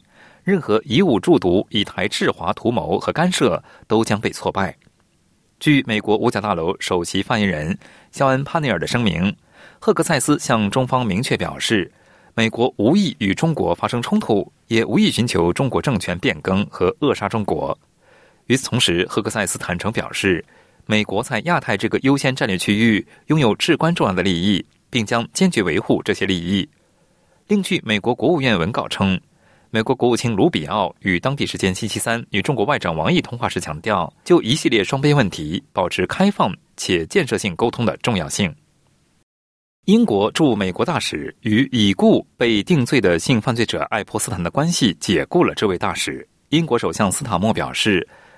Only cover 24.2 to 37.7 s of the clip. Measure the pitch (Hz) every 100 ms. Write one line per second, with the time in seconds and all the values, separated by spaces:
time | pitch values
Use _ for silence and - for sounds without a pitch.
24.2 | 95 85 98 95 - _ _ 127 104 117
25.2 | 117 - 185 120 90 82 - 98 - 98
26.2 | 95 92 85 98 - _ _ _ _ _
27.2 | _ _ - 208 185 180 113 107 110 123
28.2 | 139 175 135 98 82 - - - 98 90
29.2 | - _ _ _ _ 110 113 123 120 113
30.2 | 120 101 156 98 73 104 92 - 98 87
31.2 | 131 139 98 92 95 90 107 110 120 117
32.2 | - 101 120 123 104 127 90 80 87 170
33.2 | - 120 110 98 78 78 110 101 82 -
34.2 | - 175 110 113 160 113 95 135 147 147
35.2 | 101 - 76 87 - - 87 - 92 -
36.2 | 196 - 131 - _ - - 175 82 196
37.2 | 139 110 104 82 117